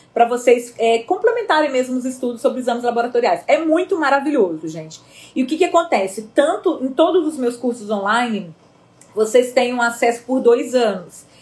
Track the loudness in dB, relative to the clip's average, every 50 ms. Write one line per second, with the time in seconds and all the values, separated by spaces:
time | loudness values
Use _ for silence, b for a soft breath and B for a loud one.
0 | B B _ 2 2 2 0 2 4 4 4 4 2 -4 -6 -2 2 2 2 0
1 | 0 -2 -2 0 2 2 2 0 0 0 0 0 0 0 0 -2 -2 -2 -4 -4
2 | -4 -6 -6 -6 -6 -6 -4 -2 -2 -2 -2 -2 -4 -4 -4 -2 -2 -2 -2 -2
3 | -2 -2 0 0 2 2 0 0 0 0 0 2 2 2 2 0 0 0 -2 0
4 | 2 2 2 2 0 0 2 2 2 0 -2 -6 -8 -10 -10 -10 -12 -14 -18 B
5 | B B B B B B B -4 -2 -2 0 0 0 2 2 2 2 2 0 0
6 | 0 -2 -6 -10 -12 -2 0 2 2 2 0 0 -2 -2 -2 -2 -4 -4 0 2
7 | 2 2 2 2 0 0 -2 -4 -4 -4 -4 -4 -4 -4 -4 -4 -6 -6 -4 -2
8 | -2 0 0 0 0 -2 -4 -6 -8 -10 -16 -20 _ _ _ _ _ _ _ _
9 | -20 -8 -4 -2 0 2 4 2 2 2 2 0 0 0 0 -2 -2 -2 -2 0
10 | 0 0 0 -2 -4 -4 -2 2 4 4 4 4 2 0 0 0 0 0 -2 -4
11 | -8 -14 -20 -20 -20 B B B